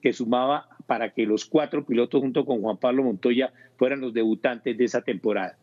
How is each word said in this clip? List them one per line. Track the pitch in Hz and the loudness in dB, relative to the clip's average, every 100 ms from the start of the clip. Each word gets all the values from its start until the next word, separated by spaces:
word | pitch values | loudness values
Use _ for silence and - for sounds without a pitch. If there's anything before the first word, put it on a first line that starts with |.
que | 127 | -2
sumaba | 110 113 123 131 147 - - - | 0 0 0 2 -2 -6 -10 -4
para | 117 110 | -2 -2
que | - 107 | -2 0
los | 107 - | 0 2
cuatro | 156 143 147 | 0 0 -4
pilotos | 135 117 120 143 | -2 0 2 0
junto | 131 143 | 0 -2
con | 135 117 | -2 -2
Juan | 107 98 | -2 -2
Pablo | 123 131 | 0 2
Montoya | 127 98 123 120 131 - - - | 0 0 0 0 -2 -6 -10 -2
fueran | 127 139 | 0 0
los | 127 | -4
debutantes | 113 110 107 131 120 127 113 | 0 0 0 -2 -2 -4 0
de | |
esa | 120 123 | 0 0
temporada. | - 104 113 101 92 - | -4 -4 -2 -2 -4 -10